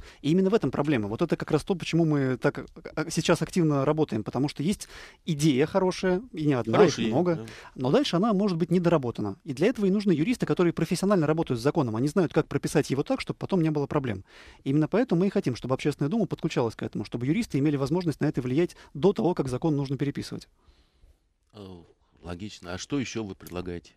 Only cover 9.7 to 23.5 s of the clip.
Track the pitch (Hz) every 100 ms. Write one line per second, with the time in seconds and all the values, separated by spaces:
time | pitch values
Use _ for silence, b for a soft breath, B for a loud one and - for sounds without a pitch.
9.7 | 262 196 208 202 147 185 247 165 151 175
10.7 | - 165 175 190 202 147 160 - 120 131
11.7 | 165 123 110 143 196 156 165 - 143 -
12.7 | 151 - 131 - 269 - - - 190 160
13.7 | 151 139 147 131 95 B B B B 131
14.7 | 147 151 196 254 170 196 202 147 117 123
15.7 | 131 151 - 147 226 190 - 165 156 113
16.7 | - 120 117 107 120 127 190 226 139 151
17.7 | 143 135 175 175 - 143 151 123 135 175
18.7 | B B 143 180 208 180 175 135 127 165
19.7 | 143 139 135 143 - - 113 - _ _
20.7 | _ _ _ - _ _ _ _ 107 95
21.7 | 90 82 _ _ _ 82 87 104 - 87
22.7 | 90 - 143 117 113 104 92 82